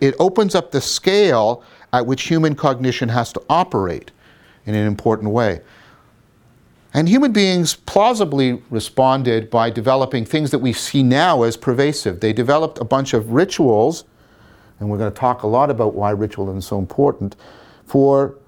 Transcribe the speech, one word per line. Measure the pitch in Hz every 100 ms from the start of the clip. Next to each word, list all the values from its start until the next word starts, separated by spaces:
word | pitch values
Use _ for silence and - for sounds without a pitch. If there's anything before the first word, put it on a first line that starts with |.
it | 139 -
opens | 185 190 202 185
up | 170
the | 143
scale | - - - 202 196 120 107 120 - - -
at | 123 120
which | 135
human | - 165 160
cognition | 147 151 127 131 117 117
has | 120 117
to | - -
operate | 160 180 107 92 78 - _ _ _ _ _ 107
in | 107
an | 104
important | 101 120 110 107
way. | 113 113 85 - - - _ _ _ _ _ _ _ _ _ _
And | 143 165
human | 247 277
beings | 214 190 180 160 -
plausibly | - 196 220 233 180 139 127 120 -
responded | 113 - - 131 135 123 113 107
by | 117 117
developing | 117 131 135 131 127
things | 113 160 147
that | 139
we | 127
see | 110 - 143
now | 127 131 180 147
as | 117 113
pervasive. | - 123 143 143 104 90
They | 110
developed | 107 123 151 160 -
a | 117
bunch | 135 135
of | 120 110
rituals, | 123 190 - 143 107 123 170 - _ _ _ - - _ _
and | 104
we're | 104
gonna | 107
talk | 101 127 123
a | 107
lot | 120 147
about | 120 110 -
why | 104
ritual | 104 107 - 98 95
is | 92
so | 104
important, | 92 - 143 - 101 - - - - - -
for | 143 139 139 135 -